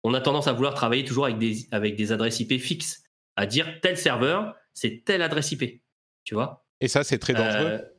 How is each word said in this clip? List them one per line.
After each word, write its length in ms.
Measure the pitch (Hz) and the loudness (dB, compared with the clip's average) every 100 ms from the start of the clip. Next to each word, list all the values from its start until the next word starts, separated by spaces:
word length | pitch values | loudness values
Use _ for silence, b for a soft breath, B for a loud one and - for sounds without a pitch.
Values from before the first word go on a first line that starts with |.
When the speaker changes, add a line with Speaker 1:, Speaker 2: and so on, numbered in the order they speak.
Speaker 1:
On 100 | 113 | 0
a 80 | 127 | 2
tendance 260 | 135 147 143 | 4 4 2
à 60 | |
vouloir 200 | 120 139 | 2 0
travailler 300 | 143 117 127 | 2 2 2
toujours 220 | 135 127 139 | 0 0 0
avec 120 | 110 | 0
des, 300 | 113 110 - | -2 -2 -4
avec 240 | 107 104 104 | -2 -2 -2
des 160 | 104 | -2
adresses 280 | 110 117 113 | 0 0 -2
I 60 | 113 | -2
P 140 | 127 | -2
fixes, 440 | - 160 - - _ _ _ - | -2 -6 -6 -10 _ _ _ -4
à 100 | 101 | 0
dire : « 340 | 127 156 - | 0 -2 0
Tel 160 | 185 180 | 0 2
serveur, 580 | 160 120 131 185 214 - _ | 0 2 2 2 -2 -10 _
c'est 300 | - - 113 | -6 -4 -4
telle 180 | - 190 | -2 0
adresse 300 | 165 151 143 | 2 0 -2
I 60 | 131 | -4
P. » 240 | 120 - _ _ _ _ | -6 -6 _ _ _ _
Tu 120 | - 107 | -6 -4
vois ? 300 | 127 - _ _ | -4 -6 _ _
Speaker 2:
Et 60 | 127 | 2
ça, 160 | 143 | 2
c'est 140 | 143 120 | 2 0
très 160 | - | 0
dangereux. 320 | 117 110 107 165 | 2 2 2 0
Speaker 1:
Euh, 160 | 180 - | -2 -8